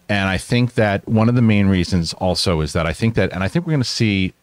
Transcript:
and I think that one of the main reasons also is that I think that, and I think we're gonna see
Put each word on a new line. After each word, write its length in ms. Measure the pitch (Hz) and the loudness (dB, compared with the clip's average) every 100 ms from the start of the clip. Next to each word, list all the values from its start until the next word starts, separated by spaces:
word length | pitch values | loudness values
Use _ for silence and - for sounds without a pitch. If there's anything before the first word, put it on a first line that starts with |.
| - | -4
and 180 | 101 95 | -2 0
I 100 | 92 | -2
think 360 | - 120 123 | -2 0 0
that 340 | - 107 101 - | 0 0 0 0
one 220 | 110 113 | 2 2
of 60 | 123 | 2
the 60 | |
main 260 | 113 101 98 | 2 4 2
reasons 460 | 92 87 92 80 - | 2 2 0 -2 -4
also 440 | 92 85 95 82 | -2 -2 0 0
is 120 | 76 | -2
that 120 | 90 80 | -2 -2
I 60 | |
think 220 | 82 113 113 | -2 -2 0
that, 160 | 92 | -2
and 120 | 87 | -2
I 40 | 95 | -4
think 180 | 170 170 | -4 -2
we're 60 | |
gonna 100 | 151 117 | -2 -2
see 480 | - 113 98 92 - | -2 0 0 -2 -6